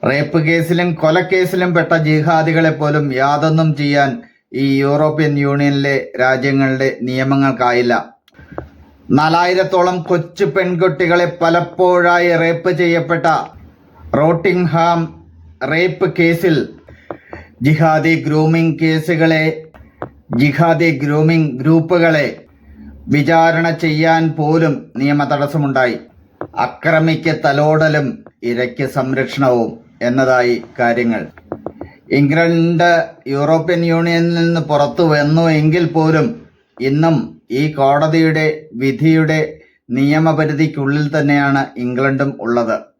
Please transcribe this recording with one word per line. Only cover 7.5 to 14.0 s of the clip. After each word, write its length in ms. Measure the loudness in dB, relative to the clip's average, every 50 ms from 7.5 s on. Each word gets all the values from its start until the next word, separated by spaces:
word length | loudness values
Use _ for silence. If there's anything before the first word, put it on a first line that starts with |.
| 0 0 0 0 2 0 0 0 0 -2 -2 -8 -18 _ _ _ _ -20 -20 -18 -16 -16 -16 -16 -20 -20 -20 _ _ _ _ -2 0 2
നാലായിരത്തോളം 800 | 2 2 2 2 0 0 0 0 0 0 0 0 0 0 0 -4 -4 -2
കൊച്ചു 340 | -2 -4 -4 -6 -4 -4 -4 -2 0
പെൺകുട്ടികളെ 720 | -2 -2 -2 -2 0 0 0 0 0 -2 0 2 0 0 -2 -2 -2
പലപ്പോഴായി 920 | 0 2 2 2 0 -2 -2 0 2 2 4 4 4 2 2 2 2 2 2 2 2
റേപ്പ് 280 | 0 -2 -2 -2 -4 -2 0
ചെയ്യപ്പെട്ട 460 | 0 0 2 0 0 -2 -4 -2 0 0 0 0 -2 -6 -14 -20 -20 -20 _ _ _ _ _ -20